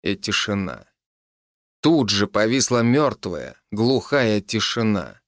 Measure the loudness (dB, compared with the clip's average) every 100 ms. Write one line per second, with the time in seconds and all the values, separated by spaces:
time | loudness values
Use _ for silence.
0 | -4 -6 -4 -4 -2 -4 -4 -10 -18 _
1 | _ _ _ _ _ _ _ _ 2 2
2 | 2 0 -2 0 2 0 0 2 4 4
3 | 2 -2 -10 -10 -12 -16 _ 0 2 2
4 | 0 0 2 0 -2 -4 -2 -2 0 0
5 | -4 -16